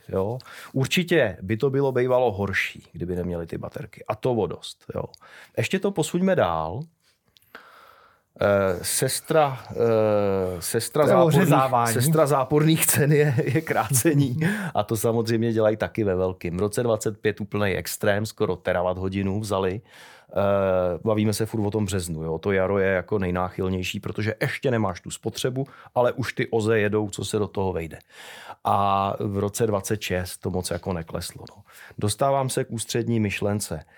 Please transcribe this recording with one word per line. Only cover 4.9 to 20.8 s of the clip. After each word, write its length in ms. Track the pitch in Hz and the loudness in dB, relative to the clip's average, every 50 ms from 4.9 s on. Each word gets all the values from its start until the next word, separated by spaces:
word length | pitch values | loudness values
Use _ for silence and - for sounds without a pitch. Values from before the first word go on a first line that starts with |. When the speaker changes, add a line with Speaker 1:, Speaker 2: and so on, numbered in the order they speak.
| - | -8
Speaker 1:
jo. 80 | - - - - - - - - - - - _ - | -8 -8 -10 -12 -20 -20 -20 -20 -20 -20 -8 _ -4
Ještě 200 | 113 - - 190 | -2 -2 -2 -2
to 120 | - 202 | -2 -2
posuňme 460 | 196 170 151 - - 180 190 190 180 | -2 -2 -2 -2 -2 0 2 2 4
dál. 440 | 151 107 87 82 80 78 80 92 127 160 - _ _ _ _ _ _ _ _ _ _ _ _ - - - - - - - - - _ _ _ _ _ _ _ - - | 4 2 2 2 0 -2 -4 -6 -8 -10 -12 _ _ _ _ _ _ _ _ _ _ _ _ -20 -20 -20 -20 -20 -20 -20 -20 -20 _ _ _ _ _ _ _ -4 0
Eh, 380 | - 101 101 98 98 95 90 85 85 | 2 4 4 4 4 2 0 -2 -4
sestra, 760 | - - - 135 131 - - - - 156 160 147 139 131 120 - - | -4 -2 -2 -2 -2 -2 -4 -4 0 2 4 4 2 0 -4 -10 -8
eh, 920 | 110 117 117 117 113 110 110 107 107 104 101 101 98 95 92 92 92 87 - | -2 0 2 2 4 4 4 4 2 2 2 2 0 0 0 -2 -4 -6 -6
sestra 400 | - - 117 - - - 147 147 | -4 -4 -4 -4 -2 0 2 4
Speaker 2:
To 40 | - | 6
je 60 | - | 6
Speaker 1:
záporných, 240 | - 131 156 139 170 | 6 6 6 6 6
Speaker 2:
ořezávání. 520 | 190 151 156 135 131 127 123 120 117 117 113 | 6 6 6 4 4 4 2 2 2 2 2
Speaker 1:
sestra 340 | - 123 156 160 160 151 | 2 2 4 4 4 4
záporných 600 | 139 143 135 131 - 151 151 151 156 160 151 - | 4 4 2 2 2 2 4 4 4 4 4 4
cen 260 | - - 127 151 139 156 | 2 2 4 4 4 6
je, 220 | 143 147 151 120 131 - | 6 4 4 2 2 0
je 160 | 143 135 160 | 0 0 0
krácení. 760 | 160 - - 104 110 - 139 127 - 170 147 143 143 131 123 156 160 185 214 214 190 160 - | 0 0 0 0 0 0 0 2 2 4 4 4 4 2 2 0 0 -2 -2 -2 -4 -4 -2
A 80 | 104 101 | -2 -2
to 120 | - 117 | -2 -2
samozřejmě 560 | 107 - 117 113 117 110 110 117 110 117 117 113 | 0 0 2 2 2 0 0 0 0 0 2 2
dělají 240 | 113 110 107 107 | 4 4 4 2
taky 280 | 104 104 87 - 113 107 | 2 -2 -4 -2 0 0
ve 100 | 98 92 | 0 2
velkým. 420 | 92 92 92 92 - - 90 82 | 2 0 0 -2 -4 -6 -6 -2
V 40 | 90 | -2
roce 220 | 104 104 - 127 120 | -2 0 0 0 0
dvacet 360 | 117 110 104 - 113 101 - | 0 0 0 -2 -4 -4 -2
pět 200 | - 107 101 - | -2 -2 -2 -2
úplnej 360 | 110 - - 104 104 98 90 | -4 -6 -2 -2 0 0 0
extrém, 500 | 87 85 - - - - 104 98 104 110 | -2 -4 -6 -8 -2 0 0 2 0 0
skoro 300 | 107 - - 107 92 90 | -4 -4 -2 -2 -2 -2
terawatt 420 | 85 - 95 90 90 87 90 90 92 | -2 -2 -2 0 0 0 0 -2 -2
hodinu 420 | 92 95 95 98 98 95 95 107 | -4 -2 -2 -2 -2 -2 -2 -2
vzali. 400 | 110 101 104 95 95 92 92 107 - _ - - - - - - - - | -2 -2 0 0 0 0 -2 -4 -8 _ -20 -20 -20 -20 -20 -20 -20 -8
Eh, 680 | - 92 101 98 101 98 98 95 92 92 | -2 0 2 2 2 2 2 2 2 2